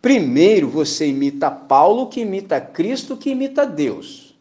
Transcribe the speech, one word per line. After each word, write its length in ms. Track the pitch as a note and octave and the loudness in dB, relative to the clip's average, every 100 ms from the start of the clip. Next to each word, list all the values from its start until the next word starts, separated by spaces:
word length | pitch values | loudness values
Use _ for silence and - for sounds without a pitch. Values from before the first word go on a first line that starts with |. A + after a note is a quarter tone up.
Primeiro, 640 | B3 C4+ C#3+ C3 F#3 G#3+ C#3 | 2 2 2 4 4 4 0
você 400 | C#3+ D3 - D3+ | -2 -4 -2 -4
imita 420 | C3+ C#3 C#3+ D3+ | -2 -4 -2 -4
Paulo, 580 | - - C3+ E3 A3+ B3+ | -4 2 4 6 2 -2
que 120 | - | -6
imita 400 | A3 F#3+ F#3+ C#3 | -6 -6 -4 -6
Cristo, 560 | - - F#3+ C4 - B3+ | -4 -6 -4 -4 -8 -8
que 140 | C#4 | -6
imita 360 | C4 C4+ C4 G#3+ | -4 -4 -2 -2
Deus. 720 | D3+ C3+ - - - _ _ | -2 -4 -4 -14 -20 _ _